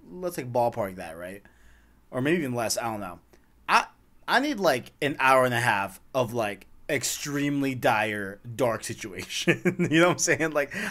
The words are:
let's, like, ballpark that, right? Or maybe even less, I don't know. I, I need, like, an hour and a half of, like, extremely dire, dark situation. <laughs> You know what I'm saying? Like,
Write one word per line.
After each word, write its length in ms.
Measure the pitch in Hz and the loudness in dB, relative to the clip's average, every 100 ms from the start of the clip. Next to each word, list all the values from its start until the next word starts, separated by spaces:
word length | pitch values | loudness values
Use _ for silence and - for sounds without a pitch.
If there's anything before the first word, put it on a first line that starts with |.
| - | -18
let's, 260 | 180 180 170 | -10 -8 -8
like, 140 | 127 | -2
ballpark 440 | 120 120 117 98 92 | 0 2 0 -4 -6
that, 200 | 85 82 | -12 -12
right? 240 | 90 101 - _ - - _ _ - | -12 -14 -18 _ -20 -20 _ _ -10
Or 100 | 127 | -4
maybe 160 | 139 180 | 0 0
even 160 | 135 | 0
less, 240 | 120 107 110 | -2 -2 -2
I 60 | |
don't 160 | 117 107 | -4 -6
know. 180 | 92 87 _ _ _ _ - | -8 -12 _ _ _ _ 2
I, 180 | 214 - _ _ - - | 2 2 _ _ -12 0
I 120 | 220 | 2
need, 200 | 294 220 | 2 2
like, 320 | 170 127 - - | 2 2 -2 -4
an 140 | 147 - | -4 2
hour 260 | 131 131 | 6 8
and 80 | 127 | 6
a 80 | 117 | 4
half 400 | 120 101 98 - - | 2 2 0 -8 -4
of, 180 | 135 117 | -2 0
like, 340 | 120 104 95 - - - | -2 -4 -6 -14 -12 -4
extremely 840 | 139 - - 147 143 143 143 139 | -2 -2 -6 -4 -2 0 0 -2
dire, 640 | 123 135 110 110 104 98 101 120 | 0 0 2 0 -2 -6 -10 -8
dark 300 | 110 123 110 | 0 0 0
situation. 920 | - 107 104 90 - - - 139 180 185 | -6 -10 -10 -12 -8 -2 0 0 0 0
<laughs> 140 | 160 | 2
You 100 | 160 | 4
know 60 | 175 | 4
what 60 | |
I'm 60 | 151 | 4
saying? 340 | - 143 160 | 0 0 0
Like, 220 | 147 139 185 214 | 0 -2 -4 -6